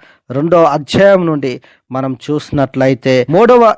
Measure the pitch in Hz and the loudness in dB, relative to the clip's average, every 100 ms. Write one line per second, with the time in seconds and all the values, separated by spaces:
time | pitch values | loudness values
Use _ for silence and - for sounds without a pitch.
0 | _ _ - 123 165 170 160 151 139 - | _ _ -12 -6 0 2 2 0 -4 0
1 | 196 196 170 151 135 123 _ _ - 131 | 2 2 0 -4 -6 -10 _ _ -12 -8
2 | 135 127 - 147 - 147 135 139 131 135 | -8 -8 -6 -8 -4 -4 -2 -2 -2 0
3 | - - - 170 233 247 226 | 0 0 0 2 4 4 2